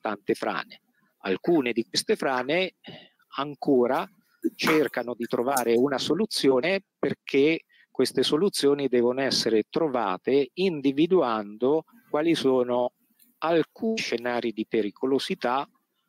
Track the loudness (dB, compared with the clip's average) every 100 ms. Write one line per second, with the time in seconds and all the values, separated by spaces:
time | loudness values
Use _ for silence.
0 | -4 -6 -4 -4 -4 -6 -8 -16 _ _
1 | _ _ -6 -4 0 0 0 -2 -4 -4
2 | -2 -2 -2 -2 -2 -2 -4 -8 -20 -20
3 | -20 _ _ -8 -8 -6 0 2 2 0
4 | -4 _ _ _ -8 -4 0 2 2 -2
5 | -6 -6 -4 -2 -2 0 2 2 2 0
6 | -2 -2 -2 0 2 2 2 -2 -6 _
7 | -6 -6 -2 2 4 2 -4 _ _ -2
8 | 0 0 0 2 0 2 2 2 2 2
9 | 2 2 0 -2 2 2 0 -2 -2 0
10 | -2 -2 0 0 0 -2 -2 0 0 2
11 | 2 4 2 -2 -6 -4 0 0 -2 _
12 | _ -2 0 2 2 2 2 0 -2 -4
13 | _ _ _ _ 0 0 0 -4 -4 -4
14 | -4 -4 -4 -4 -4 -6 -2 -2 -2 -4
15 | -2 -2 -2 -4 -2 -2 -4 _ _ _